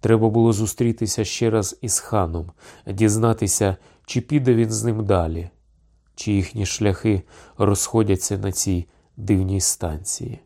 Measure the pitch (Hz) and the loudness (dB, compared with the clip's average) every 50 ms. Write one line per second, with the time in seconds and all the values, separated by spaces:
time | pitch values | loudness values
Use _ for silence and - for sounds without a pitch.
0 | - - 113 110 110 113 107 117 113 117 113 101 110 104 - - 123 117 110 - | 4 4 4 4 4 2 4 4 4 4 4 2 -2 -4 -2 -2 0 -2 0 -2
1 | 117 107 - - 110 101 - - 120 117 110 110 101 - - _ - 113 - - | -4 -4 -2 -4 -4 -4 -2 -2 0 0 2 0 -2 -2 -6 _ -6 -4 -4 -4
2 | - - - 107 95 85 82 85 80 82 - _ - - - - _ - 101 98 | -4 -2 0 0 0 0 -2 -6 -8 -10 -14 _ -20 -20 -20 -20 _ -10 -2 2
3 | 110 107 104 110 110 113 110 110 - 98 - - 107 98 92 - _ - _ _ | 2 2 4 4 2 2 2 2 0 -2 0 2 2 0 0 -2 _ -20 _ _
4 | _ - - 123 113 - 151 147 131 123 123 113 117 110 110 107 107 117 113 110 | _ -4 -4 -4 -4 0 0 0 4 4 4 4 4 0 0 -2 -2 -2 -2 -2
5 | 110 101 101 92 85 82 82 82 87 90 _ _ _ _ _ _ _ _ _ _ | 0 2 2 2 2 0 -2 -6 -8 -10 _ _ _ _ _ _ _ _ _ _
6 | _ _ _ - - - 104 98 92 - - 113 101 - - - 107 104 95 - | _ _ _ -10 -4 0 0 0 0 0 -4 -6 -4 -4 -4 0 0 0 0 0
7 | - 110 107 95 - _ - - - - - - 107 101 101 98 - - - 113 | 0 0 0 0 -2 _ -20 -20 -20 -20 -4 0 2 2 2 0 -2 -2 0 0
8 | 110 101 98 92 - - 104 98 98 98 90 - - - 95 90 82 _ _ _ | 2 2 2 0 0 -4 -4 -4 -4 -4 -4 -4 -2 -2 -2 -2 -4 _ _ _
9 | _ _ _ - 104 95 107 92 95 95 98 98 92 - - - - 85 78 80 | _ _ _ -14 -2 0 0 2 2 0 -2 -2 -2 -2 -4 -4 -6 -6 -6 -6
10 | 87 - - - - 147 - - _ | -8 -8 -8 -8 -8 -12 -12 -14 _